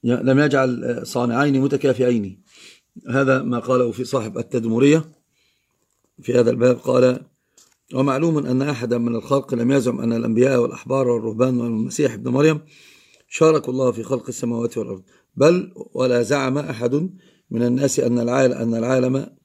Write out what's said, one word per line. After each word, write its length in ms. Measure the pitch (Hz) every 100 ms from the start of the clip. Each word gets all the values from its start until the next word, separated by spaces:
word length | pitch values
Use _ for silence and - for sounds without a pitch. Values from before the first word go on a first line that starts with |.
لم 360 | 113 123 127 135
يجعل 600 | 147 139 131 120 120 120
صانعين 580 | - 123 120 117 147 135
متكافئين. 800 | 135 139 139 120 123 120 98 98 _ - - - _ - -
هذا 320 | 127 135 131
ما 180 | - 120
قاله 320 | 117 127 123
في 120 | 113
صاحب 340 | 127 135 110 107
التدمرية 760 | 117 127 113 113 139 156 156 _ _ _ _ _ _ _ _ _ _ _
في 120 | -
هذا 160 | 123 117
الباب، 260 | 120 120 120
قال: 420 | - 127 127 123 - _ _ _ _ _ _
"ومعلوم 520 | 127 139 135 165 156 -
أن 160 | 127
أحدا 360 | 139 131 117 120
من 180 | 117 113
الخلق 380 | - 139 131 123
لم 160 | 117
يزعم 300 | 139 120 -
أن 120 | 117
الأنبياء 480 | 117 117 113 127 127
والأحبار 460 | 117 - - 135 127
والرهبان 540 | 120 113 110 127 123
والمسيح 520 | 120 110 120 - 143
ابن 180 | 113 123
مريم 280 | 127 151 156 - _ - _ _ _ _
شاركوا 460 | - 160 156 -
الله 180 | 127 131
في 120 | 110
خلق 240 | 110 127 -
السماوات 500 | 117 120 117 117 117
والأرض، 260 | 104 95 - _ _ -
بل 380 | 139 180 - - -
ولا 280 | - 127 120
زعم 360 | 110 143 135 139
أحد 520 | 151 117 120 139 180 - _ _ _
من 120 | 113
الناس 360 | 120 123 139 -
أن 200 | 123 120
العال-، 340 | 117 127 131
أن 220 | 127 117 117
العالم 400 | 117 131 127 131 - _